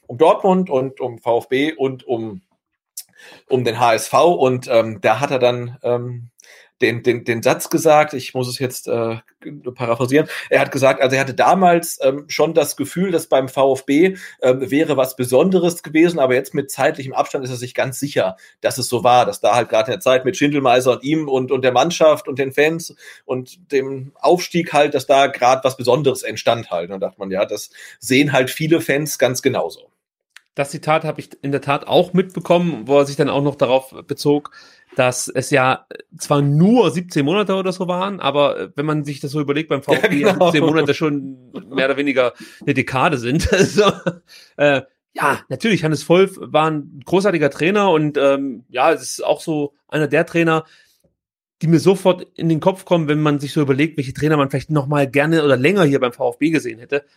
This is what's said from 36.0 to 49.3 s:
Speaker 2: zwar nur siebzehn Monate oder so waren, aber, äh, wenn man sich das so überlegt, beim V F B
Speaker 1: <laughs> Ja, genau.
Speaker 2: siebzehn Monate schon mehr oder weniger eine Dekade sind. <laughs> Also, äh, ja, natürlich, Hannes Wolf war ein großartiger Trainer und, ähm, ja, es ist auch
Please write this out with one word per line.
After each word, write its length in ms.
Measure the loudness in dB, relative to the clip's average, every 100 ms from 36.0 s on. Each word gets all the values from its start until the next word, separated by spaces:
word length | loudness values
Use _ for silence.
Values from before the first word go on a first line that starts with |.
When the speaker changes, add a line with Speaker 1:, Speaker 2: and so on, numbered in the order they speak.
| -20 -12
Speaker 2:
zwar 240 | -2 0
nur 500 | 2 4 4 4 2
siebzehn 360 | -2 -4 -2 0
Monate 280 | 0 0 -2
oder 140 | -4
so 140 | -4 -4
waren, 340 | -4 -6 -4
aber, 380 | -2 2 0 0
äh, 100 | -6 -6
wenn 100 | -2
man 180 | -2
sich 160 | -4 -8
das 120 | -6
so 80 | -4
überlegt, 280 | -2 -2 -2
beim 140 | -4
V 100 | 0
F 160 | 0 2
B 80 | 2
Speaker 1:
<laughs> 40 |
Ja, 120 | 2
genau. 140 | 2 2
Speaker 2:
siebzehn 180 | 4
Monate 300 | 2 2 2
schon 580 | 0 -2 -2 -6 -14 -18 -18 -8
mehr 160 | -2
oder 140 | 0 0
weniger 340 | 0 2 0 -2 -16 -8
eine 100 | -4
Dekade 460 | -2 -2 0 2 0
sind. 340 | 0 0 2
<laughs> 0 |
Also, 400 | 2 2 2 2 0 -6 -8 _ -20 _ 0
äh, 240 | 2 2 -2 _ _
ja, 280 | -2 -2 -2 -6
natürlich, 340 | -4 0 0
Hannes 240 | 0 -2 2
Wolf 300 | 4 4 -2
war 300 | -2 0 0
ein 320 | -2 -8 -16
großartiger 460 | -2 0 0 2 0
Trainer 400 | 0 0 2 2
und, 260 | 2 0 0
ähm, 480 | 2 2 -2 -10 -8
ja, 220 | 0 0
es 100 | 0
ist 220 | -4 -6
auch 180 | -2